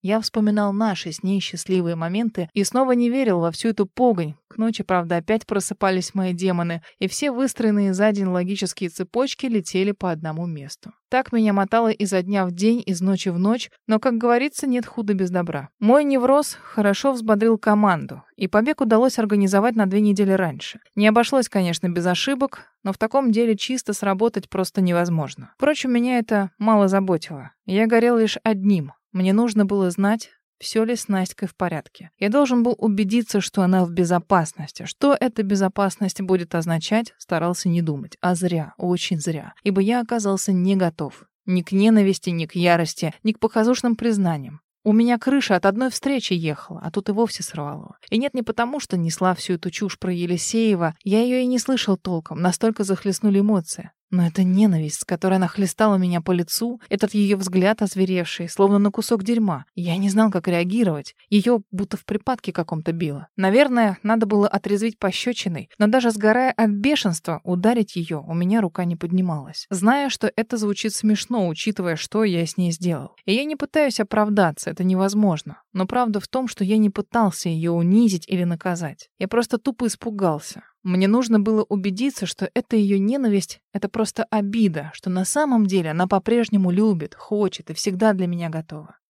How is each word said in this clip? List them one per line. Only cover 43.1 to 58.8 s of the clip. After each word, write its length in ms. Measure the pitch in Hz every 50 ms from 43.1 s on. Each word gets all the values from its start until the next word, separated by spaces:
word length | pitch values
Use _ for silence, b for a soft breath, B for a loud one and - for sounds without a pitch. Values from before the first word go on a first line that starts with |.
| 160 B _
ни 100 | 220 214
к 60 | -
показушным 560 | - 220 - 226 220 233 254 - - 247 233
признаниям. 680 | 220 226 233 220 202 190 185 165 147 135 127 151 151 _ _ _ _ _
У 80 | 214
меня 280 | 214 220 233 240 240 226
крыша 360 | - 269 269 285 247 - 202
от 100 | 175 175
одной 240 | 196 196 220 262 262
встречи 420 | - - - 285 277 254 - - 190
ехала, 480 | 175 165 156 147 - - - 170 - -
а 60 | 170
тут 180 | 160 208 196
и 40 | -
вовсе 320 | 202 208 233 220 - - 175
сорвало. 540 | - - 160 147 143 147 151 - - - _ - -
И 80 | -
нет, 160 | 220 262 285 -
не 80 | 269
потому, 380 | 233 - 220 - 233 240 277 294
что 180 | - - -
несла 380 | 180 165 165 160 - 190 185 180
всю 180 | - - - 180
эту 160 | 165 - 185
чушь 300 | - - 208 190 - _
про 120 | - 185
Елисеева, 840 | 180 170 175 170 175 170 - - - 226 226 220 202 175 170 160 160 _ _
я 180 | 202 196 220
её 160 | 233 247 247
и 80 | 254 254
не 140 | 247 254 247
слышал 380 | - - 262 240 - - 190
толком, 440 | 180 _ 190 180 165 160 - 156 151
настолько 420 | 175 185 180 - - 226 220 - 208
захлестнули 560 | 190 196 - - 202 185 - - 214 196 196
эмоции. 520 | 202 208 214 190 165 - - - - - _ _ _ _ 190
Но 140 | 180 175
эта 160 | 170 160 - 190
ненависть, 580 | 180 180 196 214 208 180 160 156 151 147 -
с 40 | -
которой 320 | - 185 165 - 190 190
она 100 | 190 185
хлестала 480 | 170 - - 196 175 - - 220 214 202
меня 260 | 190 185 180 175 170
по 100 | 165 -
лицу, 480 | 185 175 175 - - - 226 240 247 233 B
этот 280 | B - 202 - 214 -
её 200 | 208 208 196 208
взгляд 460 | 196 190 185 180 185 180 196 220 -
озверевший, 680 | 220 190 - 190 190 185 185 180 170 165 - - 170
словно 300 | 170 - - 196 196 202
на 140 | 202